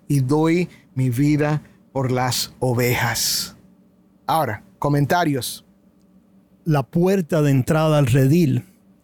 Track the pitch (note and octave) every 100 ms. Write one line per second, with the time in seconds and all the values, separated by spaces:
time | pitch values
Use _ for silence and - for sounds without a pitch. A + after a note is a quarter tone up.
0 | - C#3+ B2+ D3+ D#3+ E3+ E3+ - _ B2+
1 | C3 A#2+ D3 D3 D3 D3+ - - _ C3+
2 | B2+ B2+ B2+ - - - B2+ A#2+ A#2+ A#2
3 | A#2+ A2 - - - - - _ _ _
4 | _ _ - D#3 C3 G#2 - - D3 C#3+
5 | C#3 F3 E3 C3+ - - _ _ _ _
6 | _ _ _ _ _ _ - D3 B2+ E3+
7 | F3+ G3 D#3+ D#3+ D3 C3+ B2 D#3 D#3 D3+
8 | C3+ C#3 C3+ E3 D#3 B2 - _ _ _